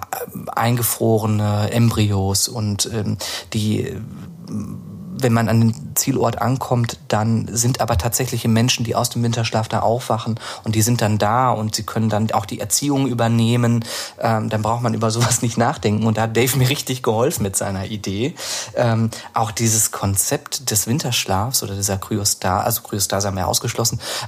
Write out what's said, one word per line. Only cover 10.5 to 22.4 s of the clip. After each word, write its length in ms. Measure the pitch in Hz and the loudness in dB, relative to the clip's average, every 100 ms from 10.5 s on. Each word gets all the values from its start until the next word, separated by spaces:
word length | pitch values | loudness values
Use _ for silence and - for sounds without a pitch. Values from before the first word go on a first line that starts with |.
| - | -8
und 120 | 113 107 | -2 0
die 60 | |
sind 200 | 107 120 | 2 2
dann 160 | 107 107 | 2 2
da 340 | 104 120 131 | 2 4 2
und 240 | 107 110 113 | 2 -2 -4
sie 80 | |
können 260 | 104 113 110 | -4 0 0
dann 200 | 104 110 | 2 0
auch 140 | - 101 | 0 -2
die 140 | - | -8
Erziehung 480 | - - 143 139 135 | -2 0 2 2 2
übernehmen, 760 | 120 117 117 113 120 120 117 117 - - - | 2 2 4 4 4 4 2 0 -8 -10 -4
ähm, 300 | 117 110 110 | 0 0 0
dann 140 | 110 | 0
braucht 180 | 107 117 | 0 0
man 140 | 120 110 | 0 0
über 160 | 113 | 0
sowas 300 | 110 117 - | 2 2 2
nicht 160 | 120 117 | 0 2
nachdenken. 500 | 117 156 107 104 110 | 0 2 0 2 2
Und 100 | 107 | 2
da 60 | |
hat 120 | 110 113 | 2 2
Dave 220 | 127 135 | 2 4
mir 100 | 127 | 2
richtig 360 | 143 - 127 | 2 -4 -2
geholfen 400 | 123 110 135 - | 0 2 2 0
mit 120 | 98 98 | -2 -2
seiner 300 | 101 95 98 | -4 -4 -4
Idee. 480 | 107 101 98 135 - - - - 123 | -6 -4 -2 -2 -4 -8 -8 -6 0
Ähm, 360 | 120 113 113 - - | 2 2 0 -2 -6
auch 180 | 117 110 | -2 -2
dieses 400 | 110 113 110 - | 0 2 2 0
Konzept 800 | - 101 98 - 143 - - 131 | 0 -2 0 0 -2 -4 -6 -2
des 160 | - - | -2 0
Winterschlafs 720 | 143 139 117 - 95 117 - | -2 0 -2 0 0 0 -2
oder 120 | 104 98 | -2 -4
dieser 240 | 98 98 | -2 -2
Kryostar-, 640 | - 107 101 - | -2 -2 0 0